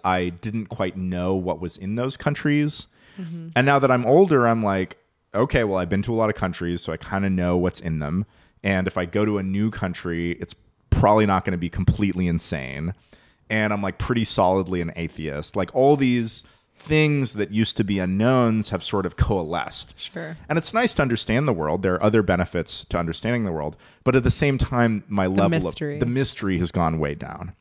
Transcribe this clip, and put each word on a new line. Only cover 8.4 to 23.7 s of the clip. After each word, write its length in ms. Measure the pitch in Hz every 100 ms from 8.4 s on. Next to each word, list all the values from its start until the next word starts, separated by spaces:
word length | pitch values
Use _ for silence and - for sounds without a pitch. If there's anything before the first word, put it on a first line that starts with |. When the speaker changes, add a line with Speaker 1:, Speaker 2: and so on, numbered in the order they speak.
| _ _
Speaker 1:
And 240 | 101 95 92
if 100 | -
I 80 | 87
go 180 | 104
to 140 | 107 101
a 60 |
new 260 | 95 98 110
country, 600 | 107 95 85 90 85 85 -
it's 160 | - - _ _ _
probably 380 | - 101 107 107
not 180 | 92 -
gonna 120 | 90
be 100 | 85
completely 580 | - 92 - 101 90 90
insane." 680 | 85 - 78 65 67 82 - _ - _ _ -
And 200 | 110 107
I'm, 120 | 104
like, 140 | 95 -
pretty 240 | - 120
solidly 580 | 110 - 92 95 90 90
an 100 | 82 85
atheist. 600 | 82 - 78 71 78 -
Like, 120 | 90 127
all 200 | 135 147
these 440 | 131 123 113 - - _ _ -
things 560 | - 156 151 147 131
that 180 | 104 101
used 240 | 104 110 -
to 60 |
be 160 | 101 98
unknowns 680 | 92 95 117 131 117 110 104
have 120 | 95
sort 220 | - 101 90
of 100 | -
coalesced. 760 | - 98 78 82 58 - - -
Speaker 2:
Sure. 380 | - 175 160 160 -
Speaker 1:
And 80 | 160
it's 160 | -
nice 200 | 220 240 -
to 60 |
understand 440 | 135 117 - 117 147
the 60 |
world. 280 | 90 76 87
There 100 | 95 90
are 60 |
other 220 | 107 110
benefits 640 | 95 90 90 90 82 - -
to 120 | 90
understanding 460 | 85 80 113 123
the 80 | 104
world. 240 | 80 76